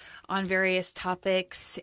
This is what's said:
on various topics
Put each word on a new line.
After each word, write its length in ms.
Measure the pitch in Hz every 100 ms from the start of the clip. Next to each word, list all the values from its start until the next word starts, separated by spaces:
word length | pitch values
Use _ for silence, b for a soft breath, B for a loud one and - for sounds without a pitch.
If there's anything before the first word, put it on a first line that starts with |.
| B B B
on 160 | 190 190
various 480 | 185 190 185 175
topics 840 | - 185 180 196 185 185 - - -